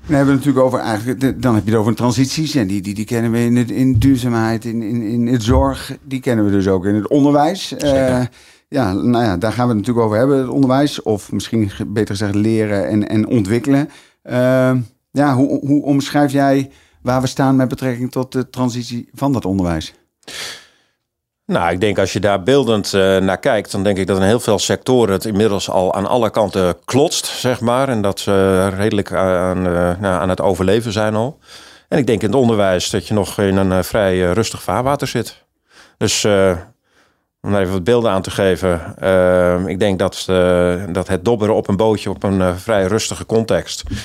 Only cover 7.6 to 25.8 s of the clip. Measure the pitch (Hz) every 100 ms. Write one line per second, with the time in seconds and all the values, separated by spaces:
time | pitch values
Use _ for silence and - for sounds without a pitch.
7.6 | - 135 147 135 131 127 123 - - _
8.6 | _ 143 107 95 104 120 117 87 110 110
9.6 | 123 107 104 117 110 107 135 139 127 139
10.6 | 135 131 147 - - 104 - 107 - 113
11.6 | 101 - 110 104 104 101 104 101 107 113
12.6 | 107 101 73 104 101 110 107 127 95 120
13.6 | 135 139 151 - - _ - 123 127 131
14.6 | 127 127 110 _ _ 131 147 127 139 139
15.6 | 139 147 139 139 139 147 143 139 139 139
16.6 | 135 - _ _ 123 127 131 - 135 131
17.6 | 127 - 131 120 123 135 131 131 127 127
18.6 | 123 120 117 120 - - 139 127 92 95
19.6 | 87 82 73 - _ _ - - - -
20.6 | - _ _ _ _ _ _ _ - 175
21.6 | 87 90 107 98 98 104 101 98 90 139
22.6 | 117 110 - 101 95 95 95 92 143 110
23.6 | 98 104 98 95 95 95 95 120 - 98
24.6 | - 98 - 127 110 95 113 101 107 98
25.6 | - 95